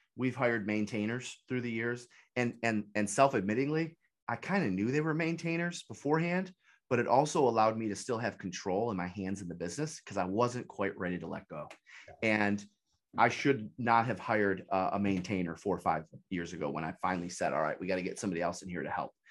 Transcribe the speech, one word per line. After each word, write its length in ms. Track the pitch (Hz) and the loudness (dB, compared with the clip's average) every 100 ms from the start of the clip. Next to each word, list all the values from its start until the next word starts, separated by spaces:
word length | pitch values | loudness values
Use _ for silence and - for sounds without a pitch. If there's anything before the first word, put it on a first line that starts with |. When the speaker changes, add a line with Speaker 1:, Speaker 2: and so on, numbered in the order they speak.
| _ | _
Speaker 1:
we've 220 | - 127 123 | -4 -2 0
hired 300 | 123 117 101 | 2 2 0
maintainers 760 | 107 104 113 107 120 123 - - | 0 0 -2 -2 -4 -8 -14 -4
through 140 | 127 | -4
the 100 | 120 | -2
years. 340 | 113 117 120 - - _ - | -2 -2 -4 -10 -20 _ -2
And, 180 | 123 - | -2 0
and, 220 | 117 107 - | 0 0 0
and 140 | 107 104 | 0 0
self-admittingly, 880 | - 139 131 95 113 139 156 160 - _ _ - | 6 6 6 0 0 0 0 -2 -6 _ _ -8
I 80 | 117 | -6
kinda 320 | - 196 135 | -2 0 2
knew 220 | 92 107 | 2 2
they 100 | 143 | 2
were 140 | 156 | 0
maintainers 680 | 151 165 165 165 165 175 170 | 0 0 -2 -2 -2 -2 -6
beforehand, 680 | - - 143 160 175 180 190 - _ _ - | -12 -6 0 2 2 0 -2 -10 _ _ 0
but 80 | 120 | 2
it 80 | 120 | 4
also 420 | 123 147 170 131 | 6 6 4 4
allowed 300 | 113 110 110 | 6 4 4
me 100 | 113 | -2
to 80 | 95 | -4
still 220 | - 113 | -4 -2
have 180 | 117 - | -2 -4
control 540 | 95 87 98 92 117 | -8 -6 -2 0 0
in 80 | 95 | -2
my 80 | 87 | -4
hands 340 | 95 95 98 | -4 -6 -6
in 80 | 90 | -8
the 60 | |
business 460 | 85 87 - 156 - | -6 -6 -4 -6 -8
'cause 180 | - 101 | -8 -4
I 60 | |
wasn't 440 | 90 101 120 120 - | -2 2 0 0 -10
quite 280 | - 98 - | -4 -4 -2
ready 200 | 92 87 | -4 -4
to 80 | 82 | -6
let 220 | 82 - | -10 -10
go. 200 | 78 76 - _ - - - | -12 -12 -16 _ -20 -18 -4
Speaker 2:
Yeah. 200 | 113 107 | 2 2
Speaker 1:
And 200 | 104 101 101 _ _ _ _ - | 2 0 -4 _ _ _ _ 2
I 100 | 120 | 4
should 420 | - 143 131 107 - | 4 2 2 0 -4
not 280 | 117 117 117 | 4 4 4
have 120 | 98 | -2
hired 460 | - 110 101 92 87 | 0 2 4 2 0
a, 200 | 95 92 | 0 2
a 60 | 98 | 2
maintainer 580 | 101 95 90 98 87 82 | 2 0 0 -2 -2 -4
four 180 | 98 87 | -2 -2
or 40 | |
five 240 | 90 80 78 - - | 0 0 -2 -16 -8
years 240 | 90 85 | -6 -6
ago 180 | 87 76 | -4 -4
when 140 | 76 | -4
I 80 | 80 90 | -6 -4
finally 280 | 92 92 87 | -2 -2 -4
said, 220 | - 85 | -2 0
"All 100 | 69 | 0
right, 160 | 78 - | 0 -2
we 60 | 90 | -2
gotta 160 | 92 | -2
get 160 | 90 - | -2 -4
somebody 240 | 104 85 | -4 -2
else 200 | 87 - | -2 -4
in 60 | 95 | -8
here 140 | 87 | -6
to 80 | 69 | -4
help." 220 | - 67 _ _ | -4 -6 _ _